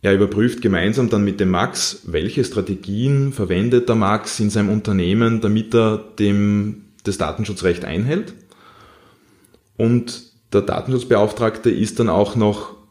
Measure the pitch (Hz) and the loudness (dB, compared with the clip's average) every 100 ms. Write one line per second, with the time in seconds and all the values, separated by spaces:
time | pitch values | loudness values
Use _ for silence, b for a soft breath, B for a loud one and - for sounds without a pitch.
0 | 101 98 101 98 120 - 107 90 92 110 | 4 4 2 2 0 0 0 2 0 0
1 | 117 107 101 - 95 90 120 - - - | 0 2 0 0 0 2 -2 -4 -6 -6
2 | 107 80 92 - 123 107 92 95 - 101 | -6 -4 -2 -2 -2 -2 -4 -6 -6 -2
3 | 131 139 139 135 92 90 117 123 123 113 | 0 2 0 -2 -2 0 2 2 2 0
4 | 101 107 - - 104 107 104 107 101 98 | 2 0 -4 -2 0 0 0 0 0 0
5 | 87 104 117 113 107 107 110 117 110 107 | 2 2 2 0 0 -2 2 2 2 0
6 | - - 104 101 104 104 104 107 - _ | -6 -2 0 2 2 0 -2 -8 -18 _
7 | - 95 78 78 107 95 92 87 87 80 | -8 -4 -4 -4 -8 -2 -2 -2 -4 -4
8 | 120 170 220 - _ b b b b b | -2 -2 -6 -16 _ b b b b b
9 | b b b b b b _ - 113 120 | b b b b b b _ -2 2 2
10 | - - - _ _ 104 98 107 - 131 | 0 -14 -18 _ _ 0 0 -4 -2 -4
11 | - 110 104 - 113 - 120 85 107 - | 2 2 2 0 -2 0 0 0 -2 0
12 | 113 85 101 120 107 101 - - _ | 0 2 2 2 2 0 -8 -16 _